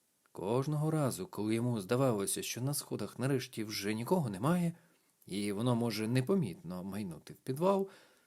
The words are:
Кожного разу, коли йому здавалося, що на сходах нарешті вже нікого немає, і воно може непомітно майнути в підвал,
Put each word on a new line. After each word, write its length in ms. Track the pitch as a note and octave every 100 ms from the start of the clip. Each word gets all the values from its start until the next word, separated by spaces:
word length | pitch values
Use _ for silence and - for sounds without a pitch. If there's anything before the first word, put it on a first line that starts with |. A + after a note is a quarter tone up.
| _ _ _
Кожного 600 | - F#2 B2+ C#3 D3+ D#3
разу, 360 | D#3 C3+ F2 F#2
коли 280 | - G#2+ A2+
йому 260 | B2 A#2
здавалося, 640 | F#2 B2 C3+ G#2 G2 -
що 180 | - A2
на 120 | C3
сходах 460 | D3 - B2 G#2 -
нарешті 440 | C3 C3 - -
вже 300 | A2 G#2 G2+
нікого 360 | A2 A#2+ F#3 B2+
немає, 440 | F#2 C#3 F3+ E3+ - _ _ _ _ -
і 260 | F#3+ G#2
воно 240 | G2+ B2 A#2
може 320 | A#2+ G#2 A2
непомітно 760 | B2+ B2+ G3 A2 E3 E3 F2+
майнути 500 | G3 G3 G3 D3+ -
в 40 | -
підвал, 520 | - C3+ F#3 G3 G3 - - _